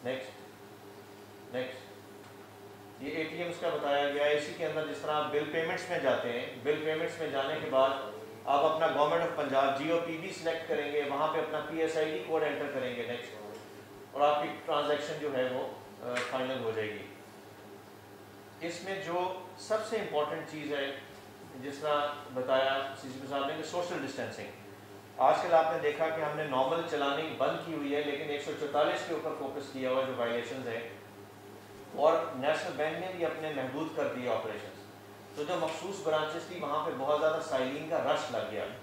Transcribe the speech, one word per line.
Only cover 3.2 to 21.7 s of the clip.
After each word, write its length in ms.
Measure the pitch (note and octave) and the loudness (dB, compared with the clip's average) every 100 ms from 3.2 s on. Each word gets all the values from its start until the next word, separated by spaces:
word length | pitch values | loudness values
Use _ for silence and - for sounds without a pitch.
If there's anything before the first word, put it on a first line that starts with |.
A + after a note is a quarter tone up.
| D#3+ E3 E3+ - | -2 -2 -4 0
का 120 | E3+ | 0
बताया 380 | D3+ D3 C#3+ C#3+ | 2 4 4 4
गया 160 | C#3+ | 4
है। 120 | D3 D3 | 4 4
इसी 180 | D3 | 2
के 100 | - | -2
अंदर 220 | D#3 D#3 D3+ | 0 0 -2
जिस 160 | C#3+ | -2
तरह 100 | D3+ | 0
आप 180 | D3+ D3 | 2 2
बिल 140 | D3 D3+ | 2 2
पेमेंट्स 360 | E3 D#3+ F3+ - | 2 2 0 0
में 120 | E3 | 2
जाते 260 | C3+ A#2+ B2 | 4 4 2
हैं, 360 | A#2+ - B2 | -2 -4 -2
बिल 200 | B2+ D3 | 2 2
पेमेंट्स 360 | D3+ D#3 E3 - | 2 0 0 -2
में 100 | D3+ | -2
जाने 300 | C#3 C3+ D#3 | 0 0 0
के 100 | D3 | 4
बाद 420 | C3 C3+ - - - - - - | 6 6 4 -4 -8 -10 -8 2
आप 180 | C#3+ | 6
अपना 240 | D#3 D#3 D#3+ C#3 | 6 6 4 6
Government 280 | D3+ E3+ E3 | 6 6 2
of 120 | D3+ | 0
Punjab 400 | C#3 C3+ C3+ C3+ | 4 6 4 4
जीओपीबी 520 | D#3 E3+ E3 D#3+ F#3 | 2 2 2 -4 -6
सिलेक्ट 360 | F3 E3+ E3 D#3+ | -2 -2 -2 0
करेंगे, 340 | D3 C#3+ D3 | 0 2 0
वहाँ 280 | C#3 C#3 D#3 | 0 2 2
पे 80 | D#3+ | 2
अपना 200 | D3+ D3+ | 0 -2
पीएसआईडी 580 | D3 D#3+ D#3+ D#3+ D3+ - | -2 0 2 2 2 0
कोड 180 | - D#3 | 0 2
एंटर 300 | D3+ C#3 C#3+ | 2 2 -2
करेंगे। 340 | C3 B2 A#2+ A2+ | -2 -2 -2 -4
नेक्स्ट, 320 | - - - - - - - - - - | -4 -6 -10 -10 -12 -14 -16 -16 -16 -10
और 80 | C#3 | 4
आपकी 260 | D3 D3 D3+ - | 6 6 0 -4
ट्रांजैक्शन 540 | - D3 D3 D3 - D3+ | 0 2 4 2 0 -2
जो 120 | D3 | 0
है 180 | C3+ B2+ | 2 2
वो, 100 | B2+ | 2
अ, 520 | - - - - A#2+ | -2 -6 -14 -8 -2
फाइनल 440 | B2 B2 B2+ B2+ C3 | -2 0 0 0 0
हो 140 | A2+ | 0
जाएगी। 360 | A2 G#2+ G2+ G2 - - - - - - - - - - - - - - - E3 | 0 -2 -4 -10 -14 -16 -18 -18 -16 -16 -16 -16 -18 -18 -18 -18 -18 -18 -8 -6
इसमें 300 | - F#3+ F#3+ | -6 -4 -4
जो 160 | E3+ F3 F#3 F#3 - - - | 0 0 0 -2 -8 -14 0
सबसे 280 | G#3+ G#3+ A3 | 0 2 -2
इंपॉर्टेंट 520 | F#3 D3+ D3 D#3+ D#3+ | 2 2 2 -2 -4
चीज़ 260 | D3+ C#3+ | -6 -2
है, 120 | C#3+ C#3 C3+ - - - - - C3 | -2 -2 -4 -10 -16 -16 -16 -14 -10
जिस 200 | C#3 | -8